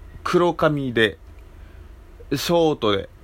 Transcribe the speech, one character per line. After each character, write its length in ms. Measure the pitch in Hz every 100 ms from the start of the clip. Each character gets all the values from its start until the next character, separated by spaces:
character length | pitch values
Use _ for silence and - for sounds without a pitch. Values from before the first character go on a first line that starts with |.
| - -
黒 280 | - 180 175
髪 400 | 165 160 147 135
で、 240 | 117 107 - - - - - - - - - - - -
シ 180 | 139 -
ョ 200 | 170 160
ー 40 | 147
ト 180 | 110
で、 140 | 101 - -